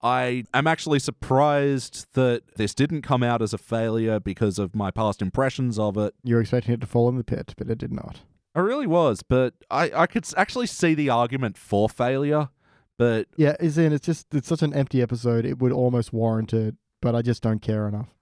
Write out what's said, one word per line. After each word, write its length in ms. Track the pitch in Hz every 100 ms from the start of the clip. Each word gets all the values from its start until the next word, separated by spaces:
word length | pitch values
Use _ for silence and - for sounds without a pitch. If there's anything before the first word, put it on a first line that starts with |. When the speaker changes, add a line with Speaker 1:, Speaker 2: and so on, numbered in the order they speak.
Speaker 1:
I 440 | 117 127 127 123 117
am 120 | 127 151
actually 340 | 160 - 147
surprised 1080 | - 143 - 131 147 147 143 135 - - -
that 300 | - 127 120 _ -
this 180 | 104
didn't 280 | - 147 160
come 200 | - 127
out 180 | 120 117
as 120 | 110
a 40 | 107
failure 600 | - 113 113 113 113 107
because 380 | 98 92 110 92
of 160 | 98
my 160 | 104 98
past 320 | 92 110 98
impressions 560 | 98 - 135 - 127 110
of 200 | 107 101
it. 180 | 104 -
Speaker 2:
You 120 | 123 117
were 60 |
expecting 320 | 113 127 120 120
it 60 |
to 60 | -
fall 220 | 120 120
in 80 | 127
the 80 | 117
pit, 280 | - - -
but 120 | -
it 80 | -
did 140 | -
not. 300 | 123 - - - _ _ 156
Speaker 1:
I 40 |
really 260 | 190 269 254
was, 340 | 170 160 107
but 320 | - 127 127 - _
I, 220 | 135 165
I 140 | - 170
could 160 | 226
s-, 100 | - 156
actually 300 | 196 254 240
see 260 | - 175 160
the 140 | 143
argument 480 | 117 120 131 123 95
for 320 | - 101 107
failure, 600 | - 123 135 143 151 147 _ _ _ _ _
but 300 | 120 110 - -
Speaker 2:
Yeah, 200 | 147 151
as 180 | 170 151
in, 140 | 165
it's 140 | 151 -
just, 280 | 160 -
it's 140 | 151 -
such 140 | 165
an 100 | 156
empty 280 | 147 135 131
episode, 440 | 120 120 120 117 113
it 140 | 123
would 140 | 123
almost 400 | 139 123 123 113
warrant 400 | 117 113 110 110
it, 220 | 113 110 110 _ _
but 140 | 123 117
I 60 |
just 220 | 117 117
don't 180 | 117 110
care 260 | - 107 104
enough. 180 | 104 117 _